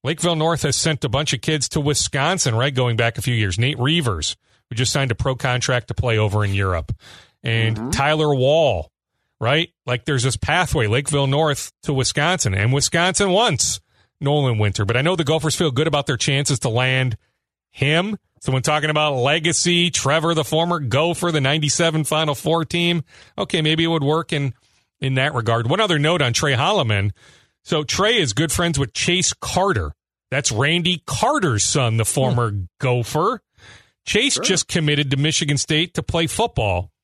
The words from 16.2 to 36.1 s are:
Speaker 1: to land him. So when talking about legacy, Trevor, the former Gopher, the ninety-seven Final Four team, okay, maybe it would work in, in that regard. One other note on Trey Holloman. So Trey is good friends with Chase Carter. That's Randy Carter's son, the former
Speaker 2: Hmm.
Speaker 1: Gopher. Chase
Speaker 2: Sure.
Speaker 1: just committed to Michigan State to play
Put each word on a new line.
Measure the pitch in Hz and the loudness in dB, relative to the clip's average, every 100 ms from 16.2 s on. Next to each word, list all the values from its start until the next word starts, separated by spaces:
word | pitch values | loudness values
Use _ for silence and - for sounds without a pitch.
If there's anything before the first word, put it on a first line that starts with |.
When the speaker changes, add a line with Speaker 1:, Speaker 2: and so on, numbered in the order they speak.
| - 135 143 135 | 0 0 0 -2
Speaker 1:
to | 131 | 0
land | 113 127 131 127 110 _ _ _ _ _ | 0 2 2 0 -4 _ _ _ _ _
him. | - 135 160 196 208 _ _ | -4 0 2 0 -6 _ _
So | - | -2
when | 131 | -2
talking | 139 151 151 | 0 0 0
about | 151 151 135 | 0 0 0
legacy, | 127 160 160 - 175 175 175 | 0 2 0 0 2 2 2
Trevor, | - 135 151 160 | 0 0 0 2
the | 160 | 0
former | 139 156 170 170 | 0 0 0 0
Gopher, | 131 139 165 170 180 | 0 0 0 0 -2
the | 156 | 0
ninety-seven | 131 156 147 - 165 160 | 0 0 0 0 0 0
Final | 147 156 156 | 0 0 0
Four | 139 151 165 | -2 0 0
team, | 160 175 170 170 - - - - | 0 0 0 0 -4 -16 -18 -8
okay, | 196 - | -4 0
maybe | 156 156 | 0 2
it | 165 | 2
would | 165 | 2
work | 139 156 160 | 2 0 0
in, | 151 139 - _ _ _ _ | -2 -2 -6 _ _ _ _
in | 135 | -2
that | 131 139 | 0 0
regard. | 135 110 117 113 | 0 0 0 2
One | 185 | 0
other | 214 156 | 2 2
note | 147 175 | 2 2
on | 127 | 0
Trey | 117 151 | 0 0
Holloman. | 123 156 208 123 101 101 - - - _ _ | 2 2 2 0 0 -2 -6 -18 -20 _ _
So | - 160 | -4 -4
Trey | 156 - 208 240 | -2 0 2 2
is | 147 | 0
good | 107 160 | 0 -2
friends | - 170 139 | 0 0 0
with | 135 | -4
Chase | - - 180 - | -2 0 0 0
Carter. | - - - 196 131 76 - _ _ _ | -4 -4 0 0 0 -4 -10 _ _ _
That's | 131 - | -4 -2
Randy | 107 139 175 175 180 - | 0 0 0 0 -4 -6
Carter's | - 240 302 180 107 | -2 0 2 0 0
son, | - 151 123 113 | 0 0 0 0
the | |
former | 107 - 131 120 117 | 0 0 0 0 -2
Speaker 2:
Hmm. | 101 90 _ | -4 -8 _
Speaker 1:
Gopher. | 131 123 113 151 190 247 _ _ - - _ _ - | -2 -2 -2 0 0 -2 _ _ -20 -20 _ _ -2
Chase | 208 269 | 0 0
Speaker 2:
Sure. | - | 0
Speaker 1:
just | - 180 - | 0 -2 0
committed | 180 151 147 143 | 0 2 0 0
to | 135 | 0
Michigan | 151 - 151 143 | 0 0 0 -2
State | - 156 170 | 0 -2 0
to | - | -4
play | - | -4